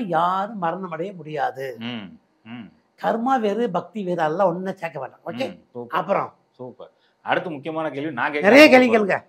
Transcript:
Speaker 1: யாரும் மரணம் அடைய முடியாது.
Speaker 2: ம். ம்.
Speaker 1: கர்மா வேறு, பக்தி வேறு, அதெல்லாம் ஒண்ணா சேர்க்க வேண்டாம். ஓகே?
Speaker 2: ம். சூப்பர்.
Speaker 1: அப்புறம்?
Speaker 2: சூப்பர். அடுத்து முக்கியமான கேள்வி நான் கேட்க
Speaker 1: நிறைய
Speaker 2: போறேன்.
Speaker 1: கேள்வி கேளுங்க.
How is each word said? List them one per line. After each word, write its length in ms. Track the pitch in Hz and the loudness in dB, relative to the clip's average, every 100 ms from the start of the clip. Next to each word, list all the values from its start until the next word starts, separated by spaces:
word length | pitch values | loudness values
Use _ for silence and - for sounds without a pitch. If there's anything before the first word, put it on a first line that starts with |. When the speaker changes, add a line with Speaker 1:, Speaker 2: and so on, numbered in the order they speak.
| 208 | -2
Speaker 1:
யாரும் 500 | 160 175 190 208 220 | 0 2 0 -4 -4
மரணம் 340 | 170 180 185 | -4 -4 -6
அடைய 220 | 160 190 | -8 -8
முடியாது. 600 | 180 151 151 127 123 135 117 | -10 -10 -4 -4 -4 -8 -8
Speaker 2:
ம். 400 | 113 120 92 80 _ _ | -10 -10 -12 -18 _ _
ம். 280 | 110 120 95 - _ _ | -18 -16 -16 -20 _ _
Speaker 1:
கர்மா 400 | 180 220 240 262 | -2 -2 0 0
வேறு, 300 | 214 202 240 | 0 0 -2
பக்தி 340 | 175 - 220 | -4 -6 -8
வேறு, 180 | 180 175 | -4 -2
அதெல்லாம் 260 | 151 165 190 | 0 2 2
ஒண்ணா 240 | 175 190 | 0 -6
சேர்க்க 280 | - 165 147 | -8 -10 -8
வேண்டாம். 200 | 127 - 165 | -12 -12 -10
ஓகே? 220 | 233 262 | -6 -8
Speaker 2:
ம். 120 | 175 _ | -8 _
சூப்பர். 280 | 120 120 170 | -14 -6 -4
Speaker 1:
அப்புறம்? 340 | 175 180 120 - _ | 0 -2 -2 -10 _
Speaker 2:
சூப்பர். 400 | - 127 107 85 _ _ _ | -16 -16 -16 -20 _ _ _
அடுத்து 280 | 104 156 170 | -4 -2 -2
முக்கியமான 420 | 143 160 156 156 | -8 -8 -6 -6
கேள்வி 200 | 139 156 | -6 -6
நான் 200 | 123 143 | -4 -4
கேட்க 180 | 147 190 | 0 6
Speaker 1:
நிறைய 160 | 269 302 | 8 10
Speaker 2:
போறேன். 240 | 254 254 | 10 6
Speaker 1:
கேள்வி 220 | 226 202 | 4 2
கேளுங்க. 100 | 147 | -2